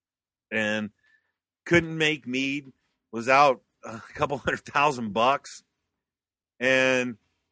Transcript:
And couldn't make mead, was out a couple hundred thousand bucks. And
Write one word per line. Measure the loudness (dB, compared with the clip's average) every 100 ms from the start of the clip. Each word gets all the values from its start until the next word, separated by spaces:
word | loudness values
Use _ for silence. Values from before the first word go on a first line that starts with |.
| _ _ _ _ _
And | -4 -2 -2 -4 -10 _ _ _ _ _ _ 0
couldn't | 2 2 0
make | -2 -2 -4
mead, | -4 -4 -6 -10 -20 _ _ _
was | -6 2
out | 6 6 2 _ _
a | -16 -14 -14
couple | -6 -4 -4
hundred | -4 -6 -4
thousand | 0 0 0 -4
bucks. | 0 2 0 -4 -16 -20 _ _ _ _ _ _ _ _ -4
And | 0 2 4 2 -2 -6 _ _ _